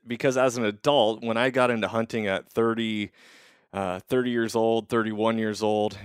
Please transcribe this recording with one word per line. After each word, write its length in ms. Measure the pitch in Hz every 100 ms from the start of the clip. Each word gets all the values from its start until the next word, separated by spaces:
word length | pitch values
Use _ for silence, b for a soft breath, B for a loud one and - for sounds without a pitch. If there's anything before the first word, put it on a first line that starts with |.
| 117
Because 300 | 120 139 127
as 200 | 131 120
an 80 | 107
adult, 580 | 104 147 143 110 113
when 140 | 117 113
I 120 | 131
got 220 | 127 123
into 160 | 113 95
hunting 400 | 113 113 117 104
at 240 | 92 -
thirty, 600 | 117 113 113 113 107 101 b b b b b b
uh, 260 | 98 95 90
thirty 300 | - 127 123
years 240 | 120 113 117
old, 340 | 113 113 107
thirty-one 480 | 117 110 107 113 113
years 260 | 110 104
old, 340 | 107 107 104 -